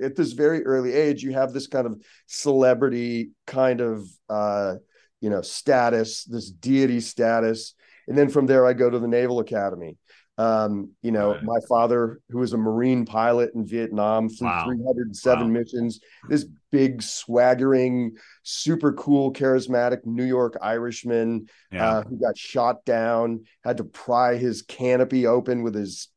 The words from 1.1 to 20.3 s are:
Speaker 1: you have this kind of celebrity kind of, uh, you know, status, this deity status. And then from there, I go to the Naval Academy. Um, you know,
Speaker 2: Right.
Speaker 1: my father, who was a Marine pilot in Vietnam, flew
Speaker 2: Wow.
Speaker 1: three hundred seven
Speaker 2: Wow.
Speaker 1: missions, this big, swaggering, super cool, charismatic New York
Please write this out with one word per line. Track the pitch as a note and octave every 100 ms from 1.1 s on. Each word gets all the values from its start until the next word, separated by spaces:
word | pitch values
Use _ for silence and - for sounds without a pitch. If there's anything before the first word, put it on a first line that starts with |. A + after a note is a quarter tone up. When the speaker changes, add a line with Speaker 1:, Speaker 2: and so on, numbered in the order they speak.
| C#3+
Speaker 1:
you | C3
have | C3 C3+
this | C3 C3+
kind | C3+ A#2+
of | G#2 - _ _
celebrity | - C#3+ C3+ B2+ B2 C3+ A#2+ A#2+ A#2 A2+ - -
kind | C3 C3 B2
of, | A#2+ A2 F#2+ - -
uh, | G#2+ G#2 G2+ G2 F#2 - _ _ _
you | G#2+
know, | G2+
status, | - - - C3 A#2+ A#2 A2+ - -
this | A#2 G2+
deity | F#2 B2+ C3+ C3+ A#2+
status. | A2+ - A#2 A2+ A2+ A2+ - - _ _ -
And | C3+
then | C#3+
from | C#3+ C3+
there, | C3+ B2+
I |
go | B2 B2
to | A#2+
the | A#2
Naval | A#2+ B2 B2
Academy. | A2 A2 G2 F2+ E2 - _ _ _ -
Um, | A2+ A2 G#2+ G2+ G2+ _
you | A#2
know, | A2 G#2
Speaker 2:
Right. | G#2
Speaker 1:
my | A2 A#2 -
father, | A#2 A#2 A#2+ A2+ A2+ _
who | A#2+
was | B2
a | A2+
Marine | A2 A2+ B2+ B2+ A#2
pilot | A2 A#2 A#2+ A#2+ A#2
in | G#2+
Vietnam, | A#2 A2+ G#2 G#2 A2 A2+
flew | A2 A#2+
Speaker 2:
Wow. | F2 E2+
Speaker 1:
three | A#2+ B2+
hundred | A#2+ A#2 G2+
seven | B2+ B2 A#2
Speaker 2:
Wow. | A#2
Speaker 1:
missions, | A#2 A#2+ A#2 A2 _ _ -
this | D3 - - _
big, | C#3+ C3+ A#2+
swaggering, | G#2+ - - A#2+ B2 B2 C3+ C3+ B2+ B2+ A#2 A2+ - _
super | - - - D#3+ D3
cool, | - - C#3+ C3+
charismatic | C3+ C3+ C3 B2 B2 A#2+ B2 A2+
New | A#2
York | B2+